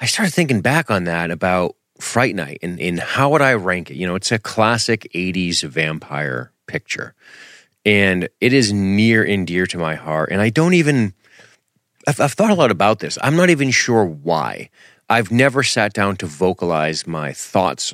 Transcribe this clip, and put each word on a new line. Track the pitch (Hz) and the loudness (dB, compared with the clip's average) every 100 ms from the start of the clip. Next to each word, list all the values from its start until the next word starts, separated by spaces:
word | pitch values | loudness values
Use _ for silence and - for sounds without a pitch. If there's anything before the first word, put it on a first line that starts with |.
I | 120 | -4
started | - 196 | 0 0
thinking | 180 151 110 | 0 0 2
back | 117 156 - | 2 0 2
on | 98 | 0
that | 87 85 85 | 0 -2 -4
about | 82 92 92 87 - _ - | -2 0 0 0 -4 _ -14
Fright | - 117 127 90 | -4 0 0 -2
Night | 71 73 | -8 -8
and, | 90 87 | -8 -6
and | 87 85 | -4 -4
how | - 127 139 | -4 0 2
would | 151 | 2
I | 135 | 2
rank | 117 92 90 82 | 0 0 -4 -6
it? | 69 | -6
You | 90 | -4
know, | 92 | -4
it's | - | -2
a | 110 | -4
classic | - - 110 117 - 110 - | -4 0 2 2 0 -2 -4
eighties | 87 92 90 87 82 | -6 -4 -2 -2 -2
vampire | 76 78 78 78 - 71 71 62 62 _ - | -4 -4 -4 -4 -8 -6 -6 -6 -10 _ -10
picture. | - - - - _ - - - - _ _ 107 | -10 -8 -10 -10 _ -20 -20 -20 -20 _ _ 2
And | 101 98 90 - - | 4 2 0 -4 0
it | 120 | 2
is | 135 107 | 4 2
near | 101 95 101 113 113 | 2 2 4 4 4
and | 90 98 82 | 2 -2 -2
dear | 87 90 | -2 -2
to | 87 | -4
my | 80 78 | -4 -6
heart. | 80 78 78 | -4 -2 -2
And | 95 | 0
I | 113 | 0
don't | 131 170 | 2 2
even, | 180 151 135 104 - _ - - _ _ _ _ _ - | 2 2 2 0 -4 _ -20 -20 _ _ _ _ _ -4
I've, | - | 0
I've | 139 | 0
thought | - 220 | 2 2
a | 180 | 4
lot | 127 | 2
about | 87 101 110 | 4 2 0
this. | 73 - | -4 -4
I'm | 139 165 | 0 4
not | 180 | 4
even | 147 139 | 4 2
sure | 117 - 113 | 0 2 2
why. | 92 76 78 80 60 50 - _ - _ - | 2 -2 -2 0 -2 -8 -16 _ -20 _ 0
I've | 113 110 | 0 2
never | 120 135 131 | 4 4 2
sat | 123 123 104 | 0 0 0
down | 107 98 98 | 0 -2 -2
to | 85 | -6
vocalize | 73 92 90 87 80 78 78 85 | -2 0 0 0 0 0 -4 -6
my | 78 73 | -6 -6
thoughts | - - 98 92 65 - | -10 -4 0 0 -2 -8